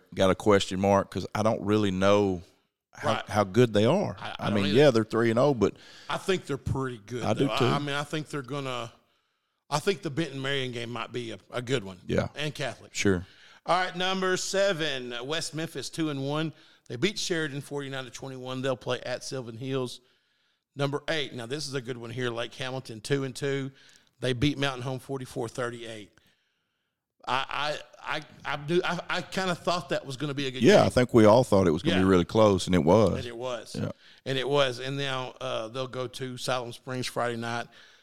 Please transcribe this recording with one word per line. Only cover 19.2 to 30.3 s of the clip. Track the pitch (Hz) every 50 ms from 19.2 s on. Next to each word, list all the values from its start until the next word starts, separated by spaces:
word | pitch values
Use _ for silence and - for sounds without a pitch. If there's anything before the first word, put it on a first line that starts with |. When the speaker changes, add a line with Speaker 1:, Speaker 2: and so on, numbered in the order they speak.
Speaker 2:
Sylvan | - - 143 135 120 117 113 113
Hills. | 135 131 135 131 127 120 - - _ _ _ _ _ _ _ _ _ _ _ _ _ _ _
Number | 131 143 143 139 143 - -
eight, | 160 156 135 - -
now | 123 117
this | 117 139 156 143 135
is | 131
a | 139
good | 117 127 127 117
one | 117 113
here, | 113 127 127 120
Lake | 117 117 120 117 -
Hamilton, | - 135 127 127 131 - - 117 107
two | - - 143 139 135
and | 131 120
two. | - 147 139 139 139 135 135 - _ _ - - _ _ _ _ _
They | 127 131
beat | 127 117 131 151 135 135
Mountain | 139 139 131 123
Home | 120 135 131 123
forty-four | - - 135 131 127 - - 135 120 110
thirty-eight. | - 135 123 120 120 117 117 113 113 107 101 - _ _ _ _ _ _ _ _ _ _ _ _ _ _ _ _ _ _ _ _ _ _ - -
I, | 123 135 131 - - 135 143 151 147 - - - - - -
I, | - 139
I, | 160 151 - - - - 135 143
I |
do, | 147 147 147 175 175 -
I, | 156 175 170 - -
I | 160 180
kinda | - - - 202 190 185 170
thought | - - 185 170 180 - -
that | 165 - -
was | 135 131
gonna | - 156 147